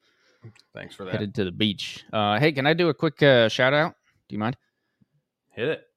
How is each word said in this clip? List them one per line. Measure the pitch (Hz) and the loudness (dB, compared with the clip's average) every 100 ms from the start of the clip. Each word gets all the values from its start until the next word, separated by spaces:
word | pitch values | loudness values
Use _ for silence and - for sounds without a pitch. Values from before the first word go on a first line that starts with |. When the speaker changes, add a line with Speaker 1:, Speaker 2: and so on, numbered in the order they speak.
| _ _ _ _ 113 - _ - | _ _ _ _ -20 -20 _ -20
Speaker 1:
Thanks | 92 | -18
for | - 95 | -16 -10
that. | |
Speaker 2:
headed | 107 107 | -8 -6
to | 104 | -4
the | 95 | -4
beach. | 98 107 90 - - - | 0 -2 -2 -8 -14 -8
Uh, | 110 104 104 | -2 0 2
hey, | 151 | 0
can | 139 139 | 0 0
I | 165 | 0
do | 175 | 0
a | |
quick, | - 165 - | -2 -4 2
uh, | 143 127 113 | 6 6 4
shout | - 127 | 2 2
out? | 147 170 - _ _ _ | 2 0 -6 _ _ _
Do | 104 | -6
you | |
mind? | 107 135 _ _ _ _ _ _ _ _ _ | -6 -6 _ _ _ _ _ _ _ _ _
Speaker 1:
Hit | - 127 | -8 -6
it. | - - | -6 -12